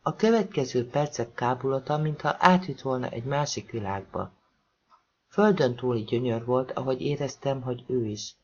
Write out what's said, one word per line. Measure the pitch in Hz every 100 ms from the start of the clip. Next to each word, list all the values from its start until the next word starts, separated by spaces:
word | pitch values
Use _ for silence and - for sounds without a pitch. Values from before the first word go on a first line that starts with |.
A | 151 151
következő | 220 226 208 - 127 127 120
percek | 143 147 - 113
kábulata, | - 123 127 135 135 131 151
mintha | 156 147 151 -
átvitt | 180 185 185 135
volna | 135 127 123
egy | -
másik | 123 143 143 - -
világba. | 113 98 98 95 92 95 _ _ _ _ _ _ _ _ _ _
Földön | - 214 190 131 123
túli | 127 117
gyönyör | 107 120 123 113 117
volt, | 127 131
ahogy | - 131 131
éreztem, | - 143 139 - 139 135
hogy | 127 123 -
ő | 127 110
is. | 104 - -